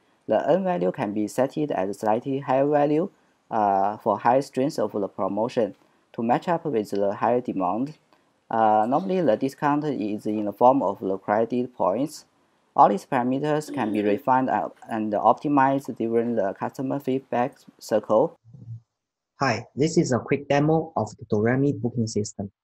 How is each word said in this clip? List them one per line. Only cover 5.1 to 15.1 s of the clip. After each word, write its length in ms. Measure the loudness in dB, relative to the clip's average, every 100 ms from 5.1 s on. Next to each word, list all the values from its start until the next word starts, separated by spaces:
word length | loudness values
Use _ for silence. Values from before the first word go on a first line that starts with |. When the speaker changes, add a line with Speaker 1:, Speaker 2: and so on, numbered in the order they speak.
| -4 -4 -2 -2 -2 -2 -4 _ _ _
Speaker 1:
to 100 | -6
match 240 | -2 0 0
up 160 | -4
with 280 | -2 -4 -2
the 240 | -2 -2 0
higher 260 | 0 0
demand. 560 | -2 -4 -2 -2 -6 -10 _ _ _ _ -6
Uh, 360 | 2 4 4 2
normally, 320 | 0 -2 0
the 160 | 2 0
discount 480 | -2 -2 -2 0
is 420 | -2 -4 -4 -4 -4
in 200 | -4 -4
the 80 |
form 280 | 4 6 6
of 200 | 2 -2
the 160 | -4 -4
credit 580 | 0 0 0 -2 -4 -2
points. 480 | -2 0 -4 -8 -20 _ _ _ _
All 140 | 4 6
these 180 | 4 -2
parameters 680 | -2 0 0 0 -2 -2
can 180 | -4 -2
be 100 | 0
refined, 480 | 0 0 2 2 2
uh, 200 | -2 -4 -8 -8
and 220 | -6 -2